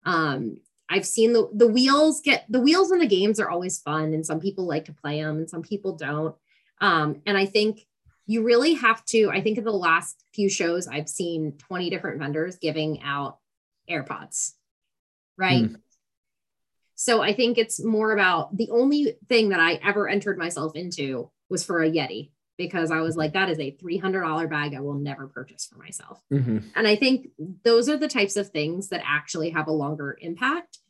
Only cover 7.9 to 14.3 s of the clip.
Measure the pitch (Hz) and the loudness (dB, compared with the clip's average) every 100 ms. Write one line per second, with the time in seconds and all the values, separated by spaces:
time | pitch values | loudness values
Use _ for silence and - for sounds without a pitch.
7.9 | _ _ _ - 226 226 240 294 302 240 | _ _ _ -4 0 4 4 4 4 2
8.9 | 226 - 226 208 196 214 214 220 202 170 | 2 2 4 4 2 -2 -2 -2 0 2
9.9 | 165 - - _ - 196 196 170 175 180 | 2 0 -18 _ -2 -2 0 0 -2 -4
10.9 | 139 156 - 170 165 156 147 _ 180 180 | -8 -8 -6 -4 -4 -6 -8 _ -6 -4
11.9 | 180 185 143 139 151 175 180 160 156 156 | -4 -6 -6 -6 -4 -4 -4 -4 -2 -4
12.9 | 151 143 143 143 - _ _ _ _ - | -4 -6 -6 -6 -12 _ _ _ _ -8
13.9 | 135 - 92 - | -8 -8 -12 -10